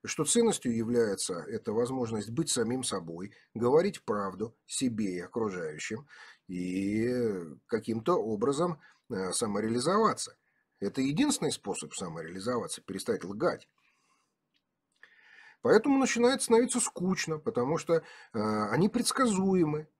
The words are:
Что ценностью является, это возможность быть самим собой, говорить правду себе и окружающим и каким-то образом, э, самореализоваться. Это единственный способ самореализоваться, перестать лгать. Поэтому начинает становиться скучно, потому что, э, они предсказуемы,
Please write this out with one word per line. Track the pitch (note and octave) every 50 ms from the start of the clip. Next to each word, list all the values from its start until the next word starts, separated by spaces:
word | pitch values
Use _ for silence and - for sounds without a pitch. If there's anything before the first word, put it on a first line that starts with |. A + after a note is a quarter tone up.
| -
Что | A#2+ - - D3
ценностью | - - A#3+ A#3 A3 E3+ - - B2 A2+
является, | A2+ A2+ A2+ A#2+ A#2+ A2+ G#2 F#2+ - - - F2+ E2+ D#2+ -
это | A2+ G#2+ - A2+
возможность | G#2 A#2 B2 B2 C3 C3 A#2+ A2 A2+ G#2+ G#2 A2+
быть | A#2 D3+ D#3+ D3+
самим | - B2 A2+ A2 B2 C3 A#2+
собой, | - A2 F#2+ E2+ E2 E2 E2+ F#2+ G#2 - - _ _ -
говорить | A2+ A#2 A#2+ C#3 D#3+ F3+ G#3 - - -
правду | - G#2+ G2+ G2 F#2+ F#2 F#2 G#2+ A#2 - _ _
себе | - - - C3+ B2 A2+ G#2+ G#2+ F#2+ F2+
и | F2+
окружающим | F2 - - A#2+ A2 G#2 F#2 F2+ E2 D#2 D2+ D2+ - - A2 - - - - - - - - _ _ -
и | F2+ F2+ F2+ F2+ F#2 G2 G2 G2+ G#2 A2 A2+ B2 B2 B2+ A#2+ A2 G2+ F2+ E2+ D#2 C#2+ - _
каким-то | - A#2 A2 - A#2 A2 A2+ A2+ - -
образом, | D3+ G#2 A2+ A2 G2+ A#2 C3+ C#3 C#3+ F3 F3 D#3+ - - - _ _ _ -
э, | A#2 F#2+ F#2+ F2+
самореализоваться. | F2 - A#2+ G#2 G2+ G#2+ G#2+ A2 A#2 B2 B2+ E3 F#3+ G#3+ A3 F3 B2 - - - - _ _ _ _ _ _ _ _ -
Это | G2 G2+ - C#3
единственный | C3 C#3 D3 F3+ C#4+ D4 - - - C3+
способ | - - - G2+ F#2 - - D2+ -
самореализоваться, | - G2 E2+ D#2+ E2 D#2+ D#2+ F2 F#2+ F#2+ B2 B2 A#2 F#2 E2 - -
перестать | - - F#2+ F#2+ - - G#2+ F2 -
лгать. | F2+ G2+ G#2+ D#3+ E3+ - - - _ _ _ _ _ _ _ _ _ _ _ _ _ _ _ _ _ _ _ _ _ _ _ _ _ _ _ - - _ _ _ - - - - - - _
Поэтому | - A#2 E3+ A3 - D4 C4+ C4+
начинает | C4 - - A3+ A#3 B3 C4+ -
становиться | - - A3+ A3+ B3+ - - B3
скучно, | - - - - F3+ F#3 F#3 - - E3 D#3 D3+
потому | - A#2+ - B2 B2 C3+ D#3+
что, | D#3 - - E3
э, | D#3+ - - - - - -
они | - A2+ G#2+ G#2+ G#2+ G#2+ G#2+ G2+ A2+ C#3+ F#3 G#3+
предсказуемы, | - B3 - - - - C4 A#3 G3+ F#3 F#3+ G3 F#3+ F3+ E3 D3+ D3 D3+ D#3 - _ _